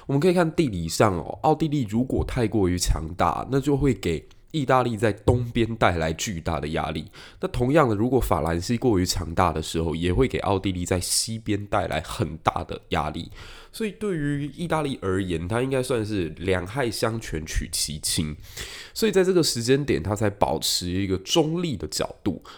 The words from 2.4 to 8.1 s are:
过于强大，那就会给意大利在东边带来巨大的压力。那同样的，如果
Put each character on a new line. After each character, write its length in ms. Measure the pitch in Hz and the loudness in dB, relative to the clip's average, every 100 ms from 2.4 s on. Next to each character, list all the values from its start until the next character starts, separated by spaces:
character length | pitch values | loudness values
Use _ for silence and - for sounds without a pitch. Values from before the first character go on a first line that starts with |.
| 110 | 0
过 220 | 110 90 | 2 2
于 100 | 90 | 2
强 240 | - 78 80 90 | 2 0 -2 0
大， 280 | 87 - - | 0 0 -2
那 80 | 135 | -2
就 160 | 135 143 | 2 2
会 180 | 143 | 2
给 320 | 117 90 80 - - - | 2 0 -2 -6 -20 -8
意 140 | 156 131 | -2 2
大 160 | 131 | 2
利 140 | 123 107 | 2 2
在 160 | 113 | 0
东 320 | 104 - 123 120 | 2 2 2 2
边 240 | 120 110 113 | 0 0 2
带 220 | 110 85 | 2 2
来 160 | 80 | 0
巨 260 | 82 113 85 | -2 -4 -4
大 180 | 82 78 | -2 -2
的 120 | 76 | -2
压 220 | 80 76 | -4 -4
力。 200 | 80 - - - - | -6 -8 -16 -20 -8
那 60 | 180 | -4
同 240 | - 123 | 0 4
样 160 | 160 131 | 4 4
的， 40 | |
如 160 | 101 | 2
果 80 | 123 | 2